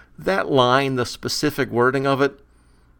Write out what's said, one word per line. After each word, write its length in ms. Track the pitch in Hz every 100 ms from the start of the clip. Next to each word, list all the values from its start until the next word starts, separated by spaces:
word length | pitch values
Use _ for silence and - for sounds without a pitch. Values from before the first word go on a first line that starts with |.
| - -
That 320 | 165 190 -
line, 440 | 139 123 131 135 131
the 100 | 120
specific 640 | - 120 - 151 143 110
wording 340 | 113 123 139 139
of 160 | 135
it, 180 | 139 - _ _ _ _ _